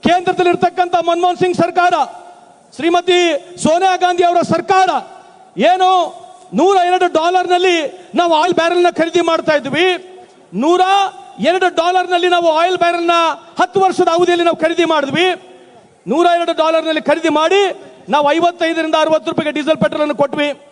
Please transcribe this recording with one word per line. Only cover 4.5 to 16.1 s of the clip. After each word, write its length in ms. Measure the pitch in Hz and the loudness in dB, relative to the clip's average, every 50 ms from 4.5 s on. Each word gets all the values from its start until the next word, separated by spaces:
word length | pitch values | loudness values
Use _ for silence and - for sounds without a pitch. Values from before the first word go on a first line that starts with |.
| 311 330 339 - 392 370 381 359 311 254 - - - - - - - - - - _ 160 | -2 -4 0 0 2 2 2 2 0 -4 -6 -10 -20 -20 -20 -20 -20 -20 -20 -16 _ 0
ಏನು 300 | 226 330 359 370 370 370 381 359 339 - - - - - - - - - - | 2 2 2 4 2 2 2 2 0 -2 -6 -14 -20 -20 -20 -20 -20 -6 -2
ನೂರ 240 | 196 311 381 403 381 349 | 0 2 4 4 2 2
ಎರಡು 280 | 349 359 370 359 349 294 | 2 2 2 0 0 0
ಡಾಲರ್‌ನಲ್ಲಿ 920 | 320 311 339 359 370 359 349 359 349 359 381 349 330 302 269 - - - - - | 0 0 2 0 0 0 2 0 2 2 2 0 0 -2 -6 -10 -12 -20 -8 -4
ನಾವು 200 | 247 349 339 330 | -2 0 2 2
ಆಯಿಲ್ 180 | 302 320 359 339 | 2 2 0 0
ಬ್ಯಾರೆಲ್ನ 360 | - 320 339 349 349 349 349 | 0 0 0 2 2 2 0
ಖರೀದಿ 320 | 339 - 320 330 330 349 | 2 0 -4 0 0 0
ಮಾಡ್ತಾ 340 | 339 330 330 320 320 311 311 | 0 2 0 0 0 0 0
ಇದ್ವಿ, 320 | 294 240 277 269 302 349 370 359 339 - - - - - - - - - _ - | 0 -2 -2 -2 0 0 0 0 -2 -6 -16 -20 -20 -20 -20 -20 -20 -20 _ -6
ನೂರ 280 | 185 254 320 349 370 370 370 392 403 392 370 - - - - - - 190 | -2 0 2 2 2 2 2 2 0 0 -2 -6 -12 -20 -20 -10 -2 -2
ಎರಡು 280 | 294 349 381 381 359 349 | 0 0 2 0 0 0
ಡಾಲರ್‌ನಲ್ಲಿ 520 | 330 330 349 359 370 359 359 359 349 349 | 0 -2 0 0 0 0 0 -2 0 0
ನಾವು 300 | 359 349 349 349 330 311 | 2 0 2 2 2 2
ಆಯಿಲ್ 200 | 311 339 370 370 | 2 0 0 0
ಬ್ಯಾರೆಲ್ನ 340 | 349 339 339 339 339 339 339 339 339 339 320 285 - - - - - | 0 0 0 0 -2 -2 0 0 2 0 0 -2 -6 -12 -20 -4 -4
ಹತ್ತು 180 | 339 359 - 392 | -4 -2 0 0
ವರ್ಷದ 280 | 381 381 339 - 359 | 0 0 2 0 0
ಅವಧಿಯಲ್ಲಿ 380 | 349 330 349 359 349 349 349 339 | 0 2 0 2 2 2 2 2
ನಾವು 120 | 339 320 | 0 0
ಖರೀದಿ 280 | 330 311 320 339 330 339 | 0 -2 -2 0 0 0
ಮಾಡಿದ್ವಿ, 420 | 320 320 302 277 277 277 302 349 370 349 - - - - - - - - - - _ _ _ _ | 0 0 -2 -2 -2 -2 0 0 0 -2 -4 -10 -20 -20 -20 -20 -20 -20 -20 -20 _ _ _ _
ನೂರ 180 | 165 | -4